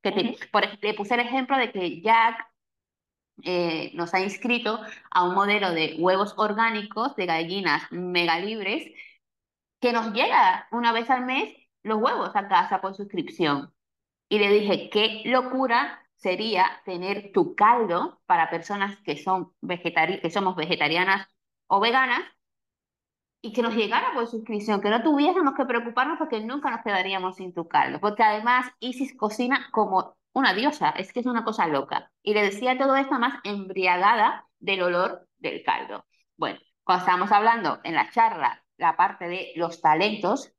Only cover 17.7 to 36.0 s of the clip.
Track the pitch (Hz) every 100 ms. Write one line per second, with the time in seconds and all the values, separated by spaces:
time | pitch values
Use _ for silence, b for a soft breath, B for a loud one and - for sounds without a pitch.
17.7 | 240 214 170 302 - _ 175 160 170 -
18.7 | 202 202 202 - 185 190 190 170 _ -
19.7 | 175 175 165 165 196 165 202 190 175 156
20.7 | 160 147 165 185 196 - _ _ _ _
21.7 | 196 220 254 254 254 - _ _ _ _
22.7 | _ _ _ _ _ _ _ 233 240 233
23.7 | 226 202 240 247 262 233 226 220 208 208
24.7 | 202 208 226 311 285 294 359 294 277 262
25.7 | 240 233 240 262 339 311 220 220 277 285
26.7 | 233 226 196 190 190 185 185 185 175 165
27.7 | 147 135 139 208 208 220 214 233 254 254
28.7 | _ 349 254 269 - 214 208 247 269 -
29.7 | - 202 185 - _ _ - 262 190 277
30.7 | 294 151 - 220 - 247 233 226 220 170
31.7 | 143 139 - - _ - 214 208 202 254
32.7 | 254 277 269 269 269 240 269 202 202 190
33.7 | 190 185 180 196 226 226 - _ _ 190
34.7 | 196 180 175 185 - _ _ - - -
35.7 | - - 101